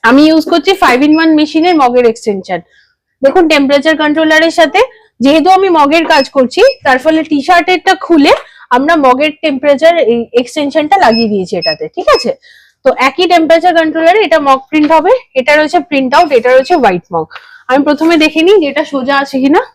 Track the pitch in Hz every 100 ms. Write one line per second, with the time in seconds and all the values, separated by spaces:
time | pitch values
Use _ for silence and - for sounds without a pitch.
0 | 214 262 302 320 302 339 - 381 311 247
1 | 294 311 320 311 302 320 339 330 254 247
2 | 240 226 - 196 185 175 - _ _ _
3 | _ _ 269 359 330 302 277 285 311 311
4 | 302 302 320 311 330 320 311 370 508 _
5 | _ _ 254 311 302 381 392 330 285 320
6 | 320 311 269 277 254 - 494 539 294 254
7 | 294 320 311 294 262 349 349 359 - 381
8 | - 330 285 539 - - - 247 285 339
9 | 269 254 302 302 311 269 294 277 320 339
10 | 226 233 226 - 247 - 285 311 302 392
11 | 269 226 226 208 180 185 160 156 156 -
12 | 480 554 233 - _ _ _ _ 269 -
13 | 262 269 359 349 320 330 349 330 320 320
14 | 330 403 381 320 285 269 262 311 302 320
15 | 320 494 - 262 254 294 302 349 - 277
16 | 262 277 339 269 247 262 262 349 233 180
17 | _ 170 156 - - - - 262 294 294
18 | 320 339 311 311 330 415 294 285 302 277
19 | 247 277 277 269 269 339 508